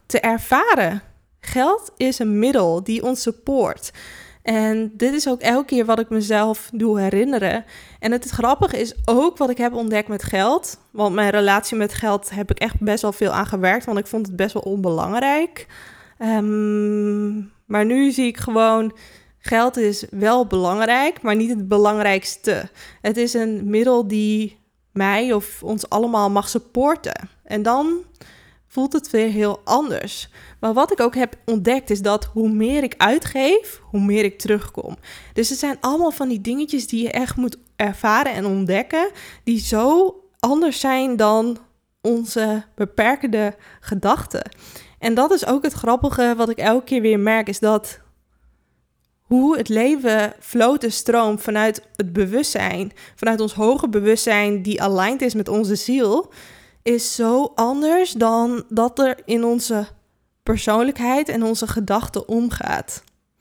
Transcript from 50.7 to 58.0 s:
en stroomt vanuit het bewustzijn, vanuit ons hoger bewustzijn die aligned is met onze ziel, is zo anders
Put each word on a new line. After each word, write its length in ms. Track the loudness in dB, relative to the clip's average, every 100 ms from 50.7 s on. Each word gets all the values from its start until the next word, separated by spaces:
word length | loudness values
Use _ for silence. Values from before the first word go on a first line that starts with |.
| 2
en 80 | -2
stroomt 500 | -4 0 2 2 0
vanuit 400 | -2 0 0 -2 -8 -8
het 160 | -4
bewustzijn, 800 | -2 0 0 -2 -2 -4 -4 -8 -12 -20
vanuit 260 | -4 -2 0
ons 140 | -2
hoger 340 | 0 2 2 0
bewustzijn 760 | 2 2 2 2 2 2 0
die 200 | -2 -2
aligned 400 | 0 2 0 0
is 120 | -2
met 140 | -2 0
onze 280 | 0 0 -2
ziel, 560 | 0 0 2 2 -2 -8 -20 -20 -20 _ 0
is 280 | 0 0
zo 380 | -2 0 2 0
anders 580 | 0 0 0 2 2